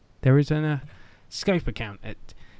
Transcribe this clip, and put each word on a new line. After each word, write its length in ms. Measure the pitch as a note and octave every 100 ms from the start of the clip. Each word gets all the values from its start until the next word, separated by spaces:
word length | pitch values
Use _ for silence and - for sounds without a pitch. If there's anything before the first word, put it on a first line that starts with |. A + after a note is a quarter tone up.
| _ _
there 180 | C3 C#3
is 120 | C#3+
a, 60 | D3+
uh, 220 | D3+ D3 - - - - -
Skype 360 | - - F3+ B2+
account 340 | G#2+ A2 G2+
at, 300 | A2 G#2 - - -